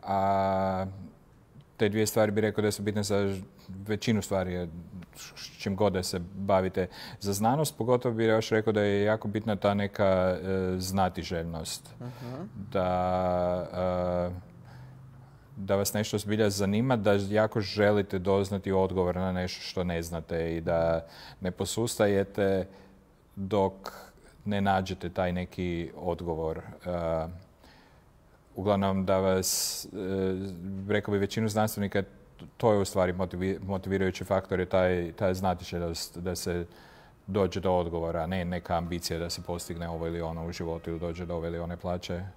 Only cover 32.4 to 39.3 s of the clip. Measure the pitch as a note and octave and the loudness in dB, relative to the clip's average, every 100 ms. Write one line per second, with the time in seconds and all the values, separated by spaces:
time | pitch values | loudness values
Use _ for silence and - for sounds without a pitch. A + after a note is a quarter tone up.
32.4 | - _ A#2 G#2 G2 G2 F2+ F2+ F#2 F2+ | -20 _ 4 4 2 2 2 2 -4 -2
33.4 | F#2+ F#2+ F#2 G2 F#2+ F#2+ F#2+ F2+ F2+ F#2+ | -2 -2 -4 -4 0 2 2 0 0 0
34.4 | - F#2 F2+ F#2+ F#2 F2+ E2+ - G2 F#2 | 2 -2 2 4 4 2 -2 0 0 2
35.4 | F#2+ F2 F2 F2 E2+ E2 - E2+ F2+ F2 | 0 -2 -4 -6 -4 -6 -10 -8 -6 -4
36.4 | - F2 E2+ - - - - - - G2 | -2 -4 -4 -12 -20 -20 -20 -20 -4 0
37.4 | F#2+ F#2 F#2 F2+ E2+ E2 E2 E2+ E2 F#2 | 2 0 2 2 0 -2 -2 -2 -2 -2
38.4 | F2 F2+ - E2+ E2+ F2 - E2 E2+ | -2 -4 -2 -2 -2 -6 -4 -6 -6